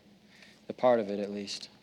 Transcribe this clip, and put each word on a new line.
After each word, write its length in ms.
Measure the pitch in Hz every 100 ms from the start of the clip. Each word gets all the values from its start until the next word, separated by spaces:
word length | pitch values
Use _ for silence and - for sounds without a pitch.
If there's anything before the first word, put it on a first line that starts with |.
| - - - - - - -
the 60 |
part 260 | - 127 120
of 100 | 101
it 100 | 101
at 120 | 101
least. 380 | 104 101 - - -